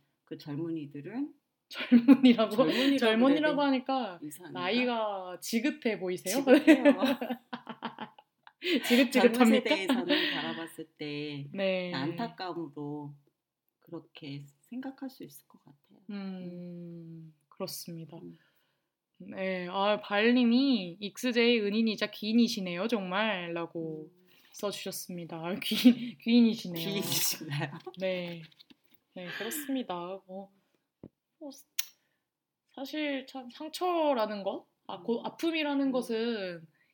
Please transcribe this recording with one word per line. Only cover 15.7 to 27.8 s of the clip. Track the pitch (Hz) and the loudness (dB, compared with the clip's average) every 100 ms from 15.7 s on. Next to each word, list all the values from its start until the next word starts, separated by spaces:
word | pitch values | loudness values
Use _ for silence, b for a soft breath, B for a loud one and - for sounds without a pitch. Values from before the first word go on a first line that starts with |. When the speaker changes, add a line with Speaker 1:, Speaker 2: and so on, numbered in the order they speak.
| 143 _ 202 - | -20 _ _ -14
Speaker 2:
음, | 202 196 185 180 175 175 175 170 170 165 165 160 - _ | -10 -8 -10 -10 -12 -12 -12 -14 -14 -16 -16 -18 -20 _
그렇습니다. | - 190 - - 165 160 165 | -12 -10 -10 -12 -14 -14 -16
Speaker 1:
음. | 170 165 _ _ _ _ _ _ _ - | -18 -20 _ _ _ _ _ _ _ -20
Speaker 2:
네, | 185 202 190 185 175 | -14 -6 -4 -4 -4
아, | 190 202 208 | 0 2 0
발님이 | - 202 226 247 240 240 277 233 175 185 | 0 2 4 6 6 4 4 2 -2 -8
"익스제이 | 202 - 254 233 233 233 | -10 -6 -2 2 4 4
은인이자 | 202 214 226 202 208 | 2 2 0 0 -4
귀인이시네요, | - 208 226 226 226 185 175 220 | -4 0 4 4 0 -6 -4 -2
정말"라고 | 233 185 190 220 190 170 170 165 170 160 156 156 | -2 0 0 0 -2 -4 -6 -6 -8 -8 -10 -14
Speaker 1:
음. | _ b b b | _ b b b
Speaker 2:
써주셨습니다. | - 208 196 196 185 - 175 165 165 | -8 -8 -6 -8 -10 -10 -10 -10 -8
아, | 165 220 | -6 -6
귀-, | - 214 254 240 233 - | -4 4 6 6 0 -8
귀인이시네요. | 226 240 226 220 180 170 | 2 4 4 2 -6 -6
Speaker 1:
귀인이신가요? | 165 202 131 - - - 156 143 151 160 | -4 -4 -2 -2 -2 -4 -6 -6 -6 -10